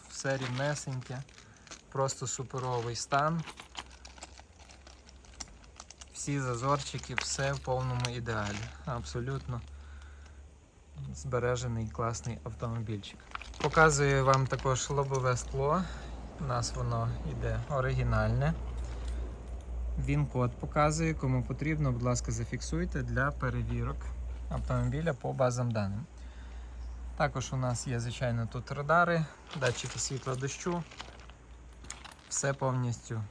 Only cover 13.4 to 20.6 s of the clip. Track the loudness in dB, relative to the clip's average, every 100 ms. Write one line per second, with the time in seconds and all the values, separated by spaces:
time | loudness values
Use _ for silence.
13.4 | -10 -2 4 8 10 8 6 6 8 6
14.4 | 6 2 2 2 2 0 2 2 2 2
15.4 | 0 0 2 4 2 -4 -8 -10 -10 -6
16.4 | -2 0 0 -2 0 0 0 0 -2 -2
17.4 | 0 0 0 0 2 2 4 4 4 4
18.4 | 2 2 -2 -4 -6 -4 -4 -4 -6 -8
19.4 | -10 -10 -6 -4 -2 0 2 2 2 2
20.4 | 2 0